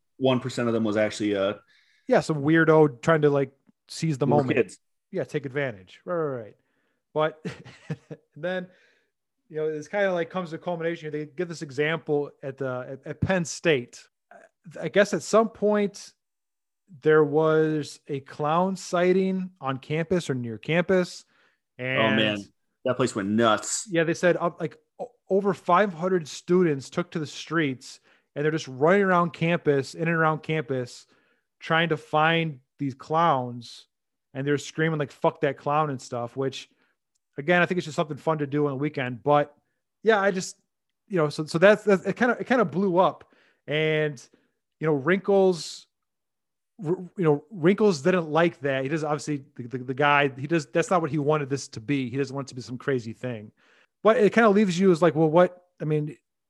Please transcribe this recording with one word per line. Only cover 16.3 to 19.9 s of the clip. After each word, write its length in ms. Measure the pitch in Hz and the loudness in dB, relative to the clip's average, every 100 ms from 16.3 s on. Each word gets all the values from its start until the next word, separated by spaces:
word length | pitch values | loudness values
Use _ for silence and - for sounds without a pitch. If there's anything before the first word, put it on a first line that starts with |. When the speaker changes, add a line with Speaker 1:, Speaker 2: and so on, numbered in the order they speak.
| _ _ _ _ _ _ 143 | _ _ _ _ _ _ -4
Speaker 2:
there 220 | 151 156 | 4 4
was 760 | 147 151 160 156 156 156 139 - - | 4 2 2 2 2 -2 -6 -12 -10
a 140 | 139 | -10
clown 560 | 135 - 151 165 190 185 | -10 -6 -2 0 0 -4
sighting 760 | - 175 180 185 190 190 185 - | -4 0 2 2 0 -2 -6 -8
on 180 | 135 131 | -6 -6
campus 520 | - | -4